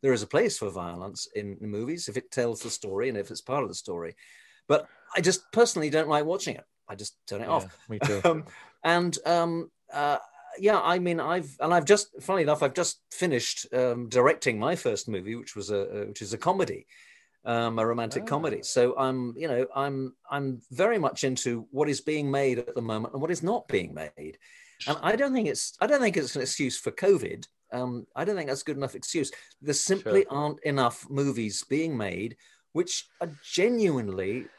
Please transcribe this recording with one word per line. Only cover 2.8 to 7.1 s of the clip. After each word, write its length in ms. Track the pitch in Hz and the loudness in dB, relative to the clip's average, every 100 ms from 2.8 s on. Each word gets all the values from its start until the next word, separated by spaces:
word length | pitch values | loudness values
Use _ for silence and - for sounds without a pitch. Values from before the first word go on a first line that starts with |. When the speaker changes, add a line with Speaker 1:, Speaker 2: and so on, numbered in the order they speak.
| 104 95 123 | -6 -2 -2
Speaker 1:
and 80 | 110 | -2
if 140 | 101 | -6
it's 100 | - | -10
part 220 | - 139 | -4 -4
of 60 | 117 | -4
the 60 | 92 | -8
story. 400 | - 87 82 - - - - _ _ | -8 -8 -8 -12 -20 -20 -20 _ _
But 200 | 151 - - - - | 2 2 -18 -4 0
I 60 | |
just 300 | 175 185 - | 2 0 0
personally 380 | - 233 - 151 | 6 6 6 2
don't 180 | 156 156 | 2 4
like 160 | 151 151 | 2 2
watching 300 | 185 - 110 | -2 -2 -8
it. 80 | - _ _ | -12 _ _
I 80 | 98 | -12
just 220 | 104 | -12